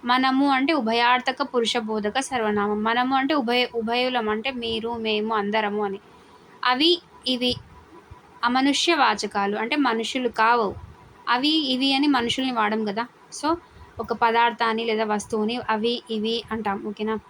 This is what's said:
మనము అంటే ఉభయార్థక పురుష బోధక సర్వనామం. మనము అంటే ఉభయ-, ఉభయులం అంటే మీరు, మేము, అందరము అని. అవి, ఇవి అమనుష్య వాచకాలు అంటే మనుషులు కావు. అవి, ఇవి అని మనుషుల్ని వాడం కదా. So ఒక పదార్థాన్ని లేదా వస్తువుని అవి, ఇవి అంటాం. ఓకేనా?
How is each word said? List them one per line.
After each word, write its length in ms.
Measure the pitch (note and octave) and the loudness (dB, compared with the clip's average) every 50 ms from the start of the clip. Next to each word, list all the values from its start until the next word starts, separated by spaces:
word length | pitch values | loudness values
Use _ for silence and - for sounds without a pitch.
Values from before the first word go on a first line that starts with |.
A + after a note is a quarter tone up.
| - | 2
మనము 440 | A#3+ B3 B3+ C4 C4 C4 C4+ C#4 C#4+ | 2 2 2 4 2 2 4 4 4
అంటే 240 | C4+ B3 C4+ C#4+ E4 | 4 2 2 2 0
ఉభయార్థక 680 | D4 A#3 A3 A3+ A#3 A#3+ A#3+ B3 B3 B3 C4+ B3+ - | 0 0 0 2 4 4 4 4 4 2 -2 -2 -2
పురుష 360 | C#4 B3+ - B3 A#3 A3 - | -6 -2 0 0 0 0 -2
బోధక 420 | B3 A3+ G#3+ A3 G#3+ G3+ G#3+ G#3 C4 | -2 -2 -2 -4 -2 -2 -2 -2 -2
సర్వనామం. 640 | C4+ - C4+ B3 A3 G#3+ G#3 G#3 G3+ G#3 G#3 G#3 G#3 | -4 -2 -2 -2 0 0 0 0 0 0 0 0 0
మనము 320 | A3 A#3 B3 B3 C4 C4+ | 0 2 2 0 2 0
అంటే 180 | C4+ C4 C4+ D#4+ | 0 2 2 0
ఉభయ-, 340 | D4 B3+ A3+ A#3+ B3 B3 - - | 0 0 2 2 0 0 0 -2
ఉభయులం 540 | A#3 A3+ A3 A#3 B3 B3 B3+ B3+ B3 A3 G#3+ | -4 -2 -2 0 0 0 0 0 0 0 0
అంటే 220 | G#3+ A3 A3 C4 | -2 -2 -2 -4
మీరు, 420 | C4+ B3 A#3 A3+ A3+ A3+ G#3+ A#3 A#3+ | -6 -4 -6 -4 -4 -4 -4 -6 -6
మేము, 420 | A3+ A3+ A3 G#3+ G#3+ G#3+ A3 A3+ | -4 -2 -2 0 0 0 0 0
అందరము 500 | G#3+ G3+ G3+ G#3 A3 G#3+ G3+ G3+ G#3+ G#3 | 0 0 0 0 0 -2 0 -2 -2 -4
అని. 140 | G3 F#3+ G3+ - - - - - - - - - - - - - | -4 -6 -8 -12 -20 -20 -20 -20 -20 -20 -20 -20 -20 -16 -4 -2
అవి, 380 | B3 B3+ B3+ D4+ E4+ F4 E4+ - - - - - | 0 2 4 4 4 2 2 -2 -18 -20 -10 -4
ఇవి 280 | B3+ B3+ A#3+ B3 B3 A#3+ - - - - - - - - - - - - - - - - - - | -4 -2 0 0 -2 -2 -2 -8 -20 -20 -20 -20 -20 -20 -20 -20 -20 -20 -20 -20 -20 -12 -4 -2
అమనుష్య 520 | B3 B3 C4 C4 C#4+ C#4 - - E4+ E4+ | 0 0 2 2 2 2 2 2 2 2
వాచకాలు 600 | D4+ C4 A3+ G#3+ G#3 - G#3 - G#3 G3+ G3 G#3 | 4 4 2 2 0 -4 -4 -2 -2 -2 0 -2
అంటే 180 | G#3+ A3 A#3 D4 | -2 -2 -2 0
మనుషులు 540 | D4 C#4 B3 A3+ A3+ A3+ - - C4 B3+ A#3+ | 0 2 0 0 -2 -4 -4 -4 -2 -2 -2
కావు. 460 | - - A3 A3+ A#3+ A#3+ A3 F#3+ - - - - - - - - - - - - | 0 2 4 4 4 4 2 -2 -4 -8 -16 -20 -20 -20 -20 -20 -20 -12 -2 -2
అవి, 200 | A#3 B3 C4 D4+ | 0 2 2 2
ఇవి 440 | D#4 D#4+ D4+ C4 B3+ B3 C4+ C#4 C4+ | 2 2 2 0 0 2 2 2 2
అని 140 | C4+ C#4+ | 2 2
మనుషుల్ని 460 | D4+ C#4 B3 A#3 A#3 - - C4 C4 B3 | 2 2 2 0 -2 -2 -2 -2 -2 0
వాడం 320 | A3+ G#3+ G#3 G#3+ A3 A3 | 0 0 0 0 -2 -2
కదా. 220 | G#3 G3 A3 A#3+ - _ - - - | -2 -4 -4 -6 -8 _ -20 -20 -18
So 260 | - - - D4+ E4+ F4 - - - - - - - - | -14 -4 -2 -2 -2 -2 -4 -18 -20 -20 -20 -20 -12 -12
ఒక 140 | A3+ - A#3 | -6 -6 -2
పదార్థాన్ని 720 | A3 A#3+ A#3 A3+ A#3 A#3 A#3 A3 - A#3 A3+ A3 A3 A#3 | 2 2 2 4 4 2 2 2 0 -2 0 0 -2 -2
లేదా 180 | A#3 A3 G#3+ A3 | -2 0 0 0
వస్తువుని 560 | G#3+ G#3+ G#3 G3+ - - G#3+ G#3+ G#3+ A#3 B3 A#3 - | 0 -2 -4 -2 -4 -2 -2 -2 -2 -2 -4 -2 -2
అవి, 340 | A3 G#3+ G#3+ A#3 A#3+ A#3+ - - | -2 0 0 -2 -2 -2 -4 -6
ఇవి 320 | A3+ G#3+ G#3 A3 A3+ A#3 - - | -4 -2 -2 -2 -2 -4 -4 -6
అంటాం. 320 | A3 A3+ G#3+ G#3+ G3 G3+ - | -8 -4 -4 -4 -4 -4 -6
ఓకేనా? 280 | G#3 G#3 - G#3+ A3 A3 G#3 - | -10 -8 -6 -4 -4 -4 -6 -8